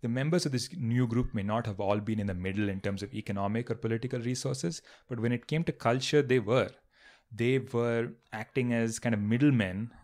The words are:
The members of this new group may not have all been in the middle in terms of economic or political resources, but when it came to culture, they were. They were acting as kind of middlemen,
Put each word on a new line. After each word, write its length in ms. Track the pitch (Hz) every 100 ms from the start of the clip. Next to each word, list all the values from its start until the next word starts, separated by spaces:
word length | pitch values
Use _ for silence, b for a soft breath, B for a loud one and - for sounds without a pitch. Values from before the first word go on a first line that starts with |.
The 80 | 120
members 360 | 120 143 175 156
of 60 |
this 180 | 127 - -
new 320 | 117 120 123
group 260 | 113 123
may 80 | 110
not 240 | 98 110 117
have 120 | 98
all 220 | 98 107
been 180 | 107 107
in 80 | 101
the 60 |
middle 340 | 90 92 98 104
in 140 | 95
terms 200 | 101 98
of 120 | 101
economic 580 | 104 - 98 101 110 123
or 40 | 113
political 440 | 113 113 127 127
resources, 640 | 117 123 - 131 170 165 B B B
but 140 | 117
when 100 | 113
it 160 | 120 -
came 160 | 151
to 80 | 170
culture, 500 | - 117 127 131 147
they 180 | 135 127
were. 320 | 101 127 95 - _ B B B B
They 260 | 110 117 131
were 500 | 131 120 117 117 117 - _
acting 400 | 110 107 - 123
as 260 | 117 113 110
kind 160 | 120 107
of 60 |
middlemen, 720 | 104 120 147 127 95 92 120 -